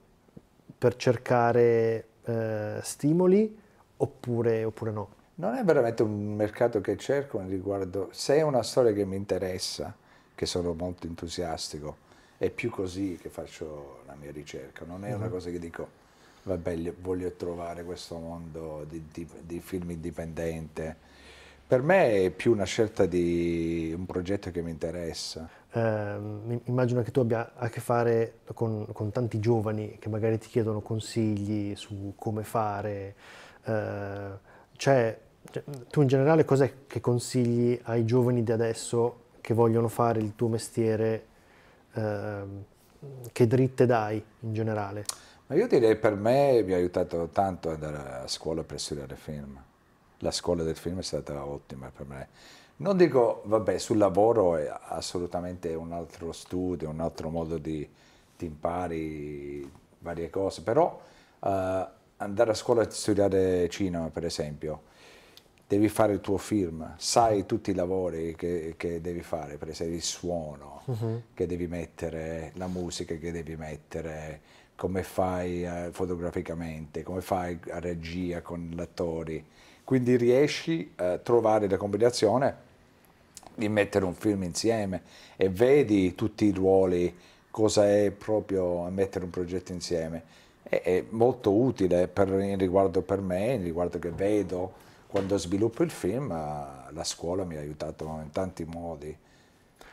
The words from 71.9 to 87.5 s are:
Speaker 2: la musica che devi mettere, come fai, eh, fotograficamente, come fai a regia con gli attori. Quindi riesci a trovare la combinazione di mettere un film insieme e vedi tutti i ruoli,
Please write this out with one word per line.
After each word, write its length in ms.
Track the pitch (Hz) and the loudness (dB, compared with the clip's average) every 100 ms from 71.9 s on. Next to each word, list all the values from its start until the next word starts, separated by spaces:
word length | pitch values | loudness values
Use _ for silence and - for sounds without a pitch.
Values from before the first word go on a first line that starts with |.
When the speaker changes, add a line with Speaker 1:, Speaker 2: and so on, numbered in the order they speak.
| - 82 80 80 82 78 90 | -8 -8 -6 -8 -8 -10 -8
Speaker 2:
la 120 | 92 | -6
musica 480 | 90 87 - 85 82 | -6 -6 -6 -8 -8
che 160 | 85 | -6
devi 240 | 85 78 80 | -8 -8 -10
mettere, 840 | 78 76 - 82 80 78 78 76 _ - _ - | -10 -12 -10 -10 -8 -10 -12 -14 _ -20 _ -8
come 280 | 92 95 | -4 -4
fai, 600 | - - 92 90 90 87 | -4 0 0 0 -2 -2
eh, 260 | 87 87 87 | -4 -6 -6
fotograficamente, 1120 | 82 90 87 85 92 85 82 82 78 76 82 | -4 -4 -4 -4 -4 -6 -6 -6 -8 -10 -10
come 180 | 80 92 | -6 -6
fai 380 | - 95 90 85 - | -2 -2 -2 -8 -8
a 100 | 85 | -8
regia 600 | 87 85 80 87 90 85 | -6 -6 -6 -6 -4 -6
con 300 | - 85 85 | -8 -10 -8
gli 60 | 85 | -8
attori. 640 | 85 - 87 82 80 76 - _ - - | -8 -4 -4 -4 -6 -8 -10 _ -20 -12
Quindi 320 | - 131 123 123 | 0 2 4 4
riesci 800 | 120 127 147 - - 165 - - | 6 6 4 0 -2 -4 -4 -4
a 220 | 90 87 | -2 -2
trovare 500 | - 120 107 110 101 | 4 4 6 4 4
la 100 | 95 | 0
combinazione 920 | 101 101 120 - 107 120 127 - - _ _ _ _ _ _ - - | 0 2 2 4 4 4 2 -2 -14 _ _ _ _ _ _ -20 -16
di 140 | - 104 | -4 0
mettere 360 | 107 101 101 92 | 2 4 4 2
un 80 | 82 | 0
film 280 | 110 101 | 0 0
insieme 580 | 87 76 110 113 98 90 - - - - | -2 -2 0 2 0 -4 -8 -20 -10 0
e 140 | 95 | 0
vedi 640 | 92 123 147 113 101 92 - | 4 6 6 6 4 4 2
tutti 300 | 110 - 107 | -4 2 2
i 60 | |
ruoli, 640 | 92 95 95 92 87 87 - - - _ | 4 6 6 6 2 0 -2 -20 -20 _